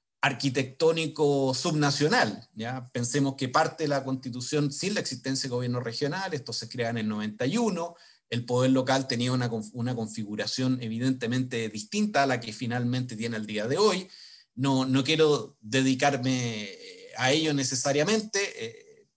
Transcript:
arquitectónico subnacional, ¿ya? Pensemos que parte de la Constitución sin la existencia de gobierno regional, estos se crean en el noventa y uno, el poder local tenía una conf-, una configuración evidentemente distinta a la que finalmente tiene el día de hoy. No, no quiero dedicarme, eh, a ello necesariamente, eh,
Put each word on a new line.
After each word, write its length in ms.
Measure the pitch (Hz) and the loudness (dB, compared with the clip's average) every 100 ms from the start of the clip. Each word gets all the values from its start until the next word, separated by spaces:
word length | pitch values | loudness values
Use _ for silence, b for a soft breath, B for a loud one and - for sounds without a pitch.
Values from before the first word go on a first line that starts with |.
| _ _ | _ _
arquitectónico 1300 | 143 127 139 131 123 - 165 165 160 156 147 139 135 | -2 0 0 0 -2 2 2 4 -2 0 2 4 2
subnacional, 960 | 127 175 151 143 139 151 240 123 - - 110 | 2 0 2 2 2 2 4 2 -2 -12 -10
¿ya? 340 | 117 127 123 | -8 -8 -8
Pensemos 440 | 123 120 143 139 135 | -4 -2 2 0 0
que 140 | 123 | 0
parte 340 | 147 156 - | 2 2 0
de 60 | 156 | -2
la 140 | 139 | 0
Constitución 680 | 127 131 - 123 123 151 147 | -2 -6 -6 -6 -2 0 0
sin 240 | - 185 202 | -2 -2 -2
la 40 | |
existencia 480 | - 127 135 135 139 | -4 -6 -4 -4 -2
de 80 | 123 | -2
gobierno 240 | 123 123 | -2 -2
regional, 540 | 117 113 143 185 190 | -4 -2 -2 -2 -4
estos 240 | 151 123 117 | -6 -6 -8
se 100 | 113 | -8
crean 300 | 123 117 117 | -4 -2 0
en 80 | 107 | -2
el 40 | |
noventa 360 | 107 107 107 127 | -2 -4 -2 0
y 120 | 214 | 2
uno, 380 | 226 170 170 B B B _ | 0 0 -6 B B B _
el 140 | 123 | -6
poder 280 | 120 123 131 | 0 2 4
local 360 | 131 127 135 135 | 4 4 0 0
tenía 240 | 117 123 | 0 0
una 160 | 127 120 | 2 0
conf-, 220 | 113 104 | -2 -6
una 220 | 120 120 113 | -4 -4 -2
configuración 840 | 110 - 101 104 101 - 131 127 | -4 -6 -6 -4 -4 0 0 0
evidentemente 880 | 113 113 131 131 117 127 127 120 110 | -2 -2 0 0 0 -2 -2 -2 -4
distinta 540 | 107 - 208 208 147 | -6 -6 -2 0 2
a 20 | 139 | 2
la 140 | 123 | 0
que 120 | 117 | -4
finalmente 640 | 104 123 120 120 127 127 107 | -6 -4 -2 0 0 -2 -4
tiene 220 | 117 110 | -4 -4
el 80 | 107 | -4
día 220 | 104 113 | -4 -2
de 100 | 156 | 2
hoy. 300 | 214 185 185 B B B B - | 4 2 -4 B B B B -2
No, 300 | 135 131 131 | 2 2 4
no 180 | 131 | 2
quiero 520 | 139 156 156 147 - - | 4 4 6 4 0 -14
dedicarme, 1000 | 107 131 131 131 143 135 127 127 120 107 | -2 2 4 4 2 2 0 0 0 -4
eh, 480 | 101 90 92 90 95 110 | -8 -12 -18 -18 -16 -2
a 160 | 131 | 2
ello 220 | 156 156 | 4 4
necesariamente, 1120 | 139 131 127 143 143 160 220 208 196 196 - 113 | 2 0 0 0 2 4 2 0 -2 -2 -4 -12
eh, 420 | - - - _ | -12 -20 -20 _